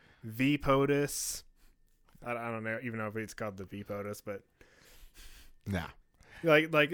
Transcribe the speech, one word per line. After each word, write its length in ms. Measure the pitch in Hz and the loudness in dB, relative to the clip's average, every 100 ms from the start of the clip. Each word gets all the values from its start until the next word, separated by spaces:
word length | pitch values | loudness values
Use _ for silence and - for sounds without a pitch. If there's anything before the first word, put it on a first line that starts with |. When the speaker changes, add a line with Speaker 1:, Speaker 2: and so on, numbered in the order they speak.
| - _ | -20 _
Speaker 1:
V 320 | 113 110 131 143 | -8 0 2 4
potus. 840 | 143 135 139 143 143 - - - - _ - _ _ _ _ - | 4 4 4 4 0 -2 -6 -8 -12 _ -20 _ _ _ _ -14
I, 80 | 120 | -8
I 180 | 117 117 | -6 -4
don't 100 | 113 | -4
know, 140 | 110 113 | -4 -4
even 140 | 127 110 | -4 -4
know 100 | 107 | -4
if 80 | 110 | -4
it's 180 | 104 | -6
called 220 | - 110 95 | -6 -8 -8
the 80 | |
V 180 | 92 101 | -10 -10
potus, 380 | 101 101 101 104 | -8 -6 -6 -8
but 180 | - 98 - _ - _ - - - - - - - - - | -8 -10 -12 _ -20 _ -20 -20 -20 -20 -20 -20 -20 -14 -6
Speaker 2:
Nah. 200 | 95 78 - _ _ - - | -6 -6 -14 _ _ -20 -2
Speaker 1:
like, 300 | 165 151 160 | 6 6 6
like, 180 | 156 147 | 4 4